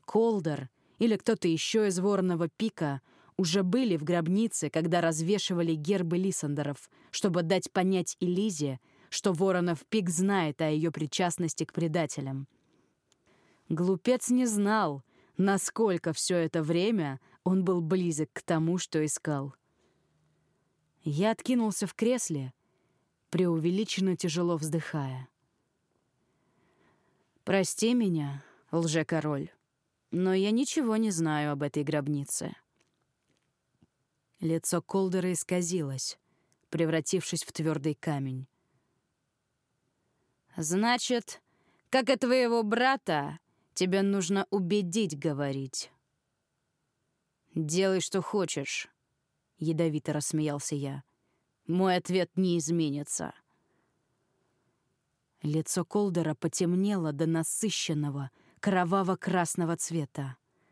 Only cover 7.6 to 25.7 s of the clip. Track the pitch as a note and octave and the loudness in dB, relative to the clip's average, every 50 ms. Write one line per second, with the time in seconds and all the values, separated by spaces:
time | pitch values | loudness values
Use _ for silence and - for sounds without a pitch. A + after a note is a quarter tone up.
7.6 | - - - F#3 F3+ F#3 F#3+ F3+ E3 - - - F#3 F3+ F3+ F#3+ G#3+ A3 F3 D3 | 0 0 0 2 2 4 2 2 0 -2 -4 -2 0 0 2 2 0 0 -2 -2
8.6 | D3 C#3 C3 B2 _ _ _ _ - - - - - G3+ F3 D3+ G3 F#3+ F3+ F3+ | -4 -4 -4 -6 _ _ _ _ -16 -8 -8 -2 0 0 2 2 2 2 4 2
9.6 | F3 F3 E3 C#3+ - - - A3 F3+ F3+ D#3+ E3 F#3+ G3 G3+ F#3+ E3 D3+ C#3+ - | 2 0 0 -2 -4 -2 -2 0 0 0 0 0 2 2 2 2 0 0 0 0
10.6 | D#3+ D#3 D#3 D#3 D#3+ E3 - D#3 D#3 D3 - - F#3 F3 - - E3+ D#3 - - | 0 0 2 2 0 -2 -2 -4 -6 -4 -2 0 0 0 0 -2 -4 -4 -2 -4
11.6 | D#3+ - - E3 E3+ D#3+ D#3 F3 D#3 D3+ - D3 C3+ C3+ C3+ C3+ C#3 - _ _ | -6 -4 -2 -2 -2 0 0 0 -2 -2 -4 -6 -6 -6 -6 -8 -10 -12 _ _
12.6 | _ _ _ _ _ _ _ _ _ _ _ _ _ _ _ _ _ _ _ _ | _ _ _ _ _ _ _ _ _ _ _ _ _ _ _ _ _ _ _ _
13.6 | _ - E3 D#3 F3+ F#3 F#3+ E3 - A#3+ B3+ B3 - - B3 B3 B3+ A#3 G#3 G#3 | _ -6 -2 -2 0 0 0 0 2 0 0 2 2 0 2 2 2 2 0 0
14.6 | G3+ G3+ A3 A3 G3 D#3 C#3+ C3+ - _ _ _ _ _ - - F#3 G3 G3 F#3+ | 2 2 2 2 0 0 -2 -6 -12 _ _ _ _ _ -2 0 2 2 2 2
15.6 | - - - - A3+ G3+ F3+ D#3+ - E3+ D3+ - - - F3+ F3 E3 D#3 - E3 | 0 -2 -2 0 2 2 2 0 -2 -2 -2 -2 -2 0 0 0 0 0 0 -2
16.6 | D#3 D3+ E3+ E3+ F#3 A3 A3+ F#3+ D#3 C#3+ C3+ - _ _ _ _ - F#3 F#3+ F#3+ | 0 0 0 2 2 2 2 0 0 -2 -6 -8 _ _ _ _ 0 2 2 2
17.6 | F3+ F#3 F#3 F3 E3 D#3 F#3+ F#3 F3+ E3+ D3+ D3 D3+ - - - - - E3+ D#3 | 2 2 2 0 0 0 0 0 0 0 0 -2 -4 -6 -6 -12 -2 0 0 2
18.6 | D#3+ E3 F3+ F3+ - - - D#3 D#3 D3 - - - D#3+ D3 C#3 C#3 C#3 - _ | 2 2 0 -2 -4 -2 -2 -2 0 0 -2 -4 -4 -4 -4 -4 -4 -8 -12 _
19.6 | _ _ _ _ _ _ _ _ _ _ _ _ _ _ _ _ _ _ _ _ | _ _ _ _ _ _ _ _ _ _ _ _ _ _ _ _ _ _ _ _
20.6 | _ _ _ _ _ _ _ _ - D#3 C#3+ D#3 G3+ A3 A3 - - - B3+ A#3+ | _ _ _ _ _ _ _ _ -6 -4 0 0 2 0 0 -2 -2 0 0 2
21.6 | A3+ G#3+ F#3+ - G#3 F3 - - A3+ A#3 B3+ A3 - - D#3+ C#3 C3 C3 - _ | 2 0 -2 -2 -4 -6 -2 0 0 0 2 0 -2 -4 -4 -4 -4 -8 -12 _
22.6 | _ _ _ _ _ _ _ _ _ _ _ _ _ - - E3+ F#3 F3 E3 D#3+ | _ _ _ _ _ _ _ _ _ _ _ _ _ -4 0 2 2 2 2 2
23.6 | D#3 F3 F#3 G3+ A3 - - F#3 F#3+ F#3+ F3+ - - E3+ D3 F3+ F3+ F3 F3 D#3 | 2 0 0 0 -2 -2 -2 0 0 0 0 0 -2 -2 0 0 0 0 0 0
24.6 | D#3 D#3 D3+ E3 - - - D3+ C#3 C3 C3 C3 C3 - _ _ _ _ _ _ | -2 -2 -2 -4 -4 -4 -6 -4 -4 -4 -6 -10 -12 -14 _ _ _ _ _ _
25.6 | _ _ | _ _